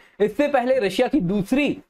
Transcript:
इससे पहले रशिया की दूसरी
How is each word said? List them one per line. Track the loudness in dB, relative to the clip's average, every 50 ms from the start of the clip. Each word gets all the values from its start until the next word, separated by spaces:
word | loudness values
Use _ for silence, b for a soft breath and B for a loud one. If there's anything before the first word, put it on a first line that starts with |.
| b b b b
इससे | -2 -2 0 0 0 2
पहले | 2 0 2 2 0 2
रशिया | 0 0 0 0 0 0
की | 0 0
दूसरी | 0 0 -2 -2 -2 0 0 0 0 0 -2 -6 -10